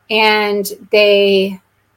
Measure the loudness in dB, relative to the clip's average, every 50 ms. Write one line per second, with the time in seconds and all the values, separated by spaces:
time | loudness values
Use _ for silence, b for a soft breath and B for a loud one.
0 | _ _ -2 0 0 2 0 0 -2 -2 -4 -6 -6 -8 -12 -16 -8 _ 0 2
1 | 2 4 2 2 2 0 0 0 -2 -4 -8 -12 _ _ _ _ _ _ _